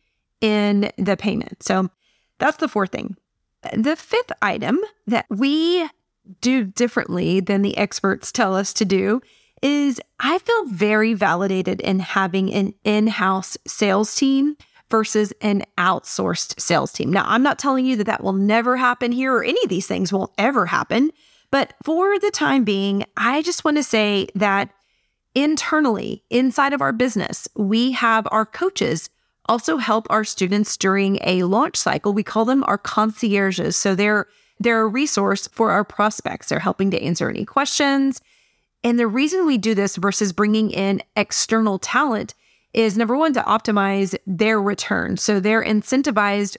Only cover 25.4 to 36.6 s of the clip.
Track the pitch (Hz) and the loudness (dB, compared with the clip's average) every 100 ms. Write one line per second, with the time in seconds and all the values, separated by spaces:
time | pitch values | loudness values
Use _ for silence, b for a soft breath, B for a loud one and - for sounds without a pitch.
25.4 | 294 311 - 311 277 202 53 - - 240 | 2 0 0 0 2 0 -6 -10 -2 0
26.4 | 262 262 277 277 277 226 247 208 - - | 2 2 0 0 -2 0 0 0 -4 -8
27.4 | - - 196 226 254 247 233 220 208 220 | -10 -4 0 2 0 0 2 0 0 -2
28.4 | 220 - 381 - - 160 - _ _ _ | -2 -2 -4 -2 -2 -2 -8 _ _ _
29.4 | - 226 320 320 220 220 - 214 214 - | -2 0 0 -2 0 0 0 -2 0 -2
30.4 | 185 208 208 - 190 196 196 196 - 185 | 0 0 -2 -2 0 2 2 0 0 0
31.4 | 180 208 311 - 175 151 208 202 - 220 | 2 2 0 -2 -2 -2 0 -2 -2 0
32.4 | 226 269 - 202 - - 220 - 226 202 | 2 2 0 -2 -2 -2 -2 0 0 2
33.4 | 196 185 156 - 196 190 208 208 - b | 0 0 -2 0 0 2 2 0 -2 b
34.4 | b b 233 226 220 240 294 - 196 196 | b b 0 2 2 0 0 0 0 0
35.4 | - - 220 180 202 - 208 - - - | -4 -2 2 2 0 0 -2 -2 -8 -8
36.4 | - - | -6 -4